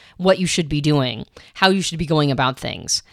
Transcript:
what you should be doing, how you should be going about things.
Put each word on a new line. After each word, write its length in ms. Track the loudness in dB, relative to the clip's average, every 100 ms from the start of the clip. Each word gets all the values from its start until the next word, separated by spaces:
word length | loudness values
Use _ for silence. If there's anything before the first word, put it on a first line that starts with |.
| -20 -2
what 200 | 2 2
you 80 | 2
should 220 | -2 -2
be 140 | 0
doing, 420 | 2 2 0 -4 -12 -18 -18
how 160 | 0 2
you 100 | 2
should 180 | -2 -4
be 60 |
going 260 | 0 2 2
about 300 | 2 -2 -2
things. 420 | -8 -10 -6 -6 -6